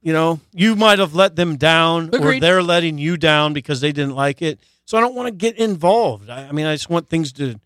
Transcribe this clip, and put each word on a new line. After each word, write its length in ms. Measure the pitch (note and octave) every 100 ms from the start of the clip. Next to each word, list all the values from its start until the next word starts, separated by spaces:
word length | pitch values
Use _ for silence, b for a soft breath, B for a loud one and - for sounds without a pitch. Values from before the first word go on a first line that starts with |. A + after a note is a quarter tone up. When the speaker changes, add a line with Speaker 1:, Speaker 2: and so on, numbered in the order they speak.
| E3
Speaker 1:
you 60 |
know, 260 | D#3+ E3 E3 _
you 240 | F3 G#3+ G#3+
might 240 | A3 G3+
have 160 | F#3 D#3+
let 180 | G3
them 220 | D#3+ E3+ C#3+
down, 540 | D#3 E3 E3 E3 E3
or 60 | B3
Speaker 2:
Agreed. 220 | C#3+ C3
Speaker 1:
they're 220 | D#3+ F#3
letting 340 | F3 F3 E3+ D3
you 200 | D3+ F3
down 360 | D#3 D3+ D3+
because 280 | D3 - C3+
they 100 | D3
didn't 240 | D3 C#3
like 260 | C3+ C#3+ C3
it. 200 | E3 - _ _
So 120 | - A3+
I 40 |
don't 160 | A#3+ B3+
wanna 160 | B3
get 240 | F#3+ A3+ A3
involved. 720 | A3+ F3+ F3 A3+ G3+ G#2+ G#2
I, 160 | B2 C#3
I 60 |
mean, 120 | D3
I 100 | D#3
just 140 | D3+ -
want 200 | E3+ -
things 240 | E3 D3+
to 260 | C3 C#3 G#2+